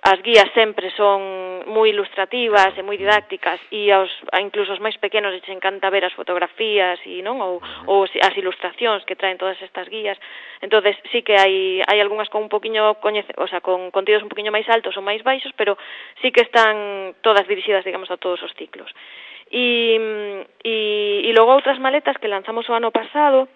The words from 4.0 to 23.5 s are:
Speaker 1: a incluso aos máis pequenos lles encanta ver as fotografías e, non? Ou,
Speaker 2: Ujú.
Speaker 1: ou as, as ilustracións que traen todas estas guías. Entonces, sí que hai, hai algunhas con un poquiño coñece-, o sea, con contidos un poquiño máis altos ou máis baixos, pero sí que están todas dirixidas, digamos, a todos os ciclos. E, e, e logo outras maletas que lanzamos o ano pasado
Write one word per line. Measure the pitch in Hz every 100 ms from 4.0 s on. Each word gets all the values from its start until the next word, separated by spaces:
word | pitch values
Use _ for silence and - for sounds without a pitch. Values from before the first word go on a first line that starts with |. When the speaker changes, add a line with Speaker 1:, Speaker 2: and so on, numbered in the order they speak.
| 190 - - 180
Speaker 1:
a |
incluso | 202 208 196 185
aos |
máis | 214 202
pequenos | 202 214 202
lles | 185 185
encanta | 190 190 196 190
ver | 196
as | 180
fotografías | - - 180 175 - 220 208 180 175 190
e, | 180
non? | 190 262
Ou, | 190 175
Speaker 2:
Ujú. | - - -
Speaker 1:
ou | 196
as, | 190 -
as | 190 190
ilustracións | 185 - 180 - 233 208 -
que | 190
traen | 196 185
todas | 185 180
estas | 190 - 180
guías. | 220 208 196 - - - -
Entonces, | 196 214 202 196 - 240
sí |
que | 226 202
hai, | 190 190 190 185 -
hai | 208
algunhas | 202 214 208
con | 214
un | 214
poquiño | 208 220 220 214 214
coñece-, | 214 214 202 -
o | 185
sea, | 180
con | 190 185 180 196
contidos | 196 208 208
un |
poquiño | 208 214
máis | 214 220
altos | 226 - 202
ou | 196
máis | 214
baixos, | 226 262 269 -
pero | 202 196 - - - -
sí | 254 240
que |
están | 233 240 220 214 202 196 190 -
todas | 226 202 190
dirixidas, | 196 208 196 185
digamos, | 185 185
a | 180
todos | 185 175
os | 185 -
ciclos. | 156 - - - - - - - _
E, | 247 247 240 233 220 220 214 208 196 - _
e, | 226 220 214 208 208 202
e | 220
logo | 226 233 269
outras | 269 262
maletas | 262 285 285 269
que | 214
lanzamos | 196 196 226 226
o | 233
ano | 226
pasado | 226 220 294 294 262 262